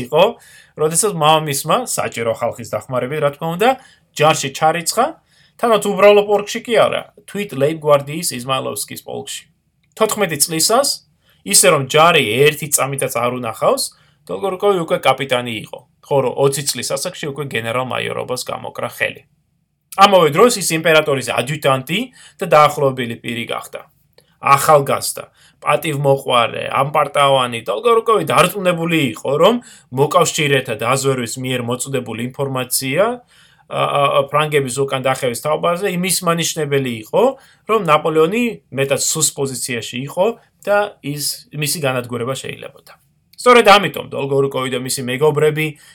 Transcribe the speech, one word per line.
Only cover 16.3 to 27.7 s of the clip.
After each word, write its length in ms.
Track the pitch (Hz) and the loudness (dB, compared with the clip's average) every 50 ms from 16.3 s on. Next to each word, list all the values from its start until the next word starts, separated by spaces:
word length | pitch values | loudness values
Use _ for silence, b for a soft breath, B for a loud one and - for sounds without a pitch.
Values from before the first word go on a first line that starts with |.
| - | 0
ოცი 300 | - 135 139 139 151 143 | 2 2 2 2 0 -4
წლის 260 | 139 - 120 113 - | -6 -6 -6 -6 -6
ასაკში 360 | 143 139 - 185 175 - - 156 | -6 -6 -6 -8 -8 -8 -10 -10
უკვე 160 | 139 139 147 | -8 -8 -10
გენერალ-მაიორობას 960 | 135 - 117 113 113 113 123 127 123 110 117 117 117 117 - - - 123 123 - | -6 -6 -6 -4 -2 -4 -4 -4 -4 -4 -4 -4 -4 -6 -6 -6 -6 -8 -8 -8
გამოკრა 480 | - 123 - - - - - 120 120 | -8 -10 -10 -10 -12 -10 -10 -10 -10
ხელი. 320 | - - - - - - - _ _ _ _ _ _ _ _ _ _ _ _ _ - | -6 -4 -6 -6 -6 -10 -18 _ _ _ _ _ _ _ _ _ _ _ _ _ 2
ამავე 360 | - 196 202 202 - - 151 | 4 4 6 6 4 4 2
დროს 260 | 139 170 220 247 240 208 | 4 4 4 4 2 0
ის 100 | 170 - | -2 -4
იმპერატორის 580 | 165 160 160 175 160 156 151 156 139 135 120 - | -4 0 2 4 4 4 4 2 -2 -2 -2 -4
ადიუტანტი 680 | - 120 123 123 156 151 - 143 135 131 131 - 165 202 262 254 B B B B B | -4 -4 -2 -4 -6 -2 0 0 0 0 -2 -4 -4 -4 -4 -6 B B B B B
და 120 | B 196 175 | B -2 2
დაახლოებული 720 | 160 151 151 147 147 - 143 135 131 127 123 117 117 117 | 6 6 6 6 4 2 0 0 0 -2 -4 -6 -8 -8
პირი 240 | - 127 117 117 117 | -8 -8 -6 -6 -6
გახდა. 460 | - 60 - - - - - - - _ _ _ _ _ b b b b b - | -6 -8 -10 -10 -12 -14 -16 -16 -18 _ _ _ _ _ b b b b b 4
ახალგაზრდა, 840 | 123 139 139 - - 156 147 139 127 120 117 - - - - - - b b b b b b - | 4 4 6 6 6 6 6 6 4 0 -2 -2 -6 -8 -8 -12 -16 b b b b b b -2
პატივმოყვარე, 1000 | - 147 151 - 165 147 139 143 139 135 135 - - 127 120 117 113 - - - - | -2 -2 0 -2 -4 -4 0 2 2 2 2 2 0 2 2 2 2 0 -6 -6 -4
ამპარტავანი, 920 | - 120 135 147 143 156 147 143 - 147 143 139 139 135 127 123 120 117 113 | -2 -2 -2 0 2 0 0 2 2 2 4 4 4 4 2 0 -2 -6 -4
დოლგორუკოვი 640 | - | -4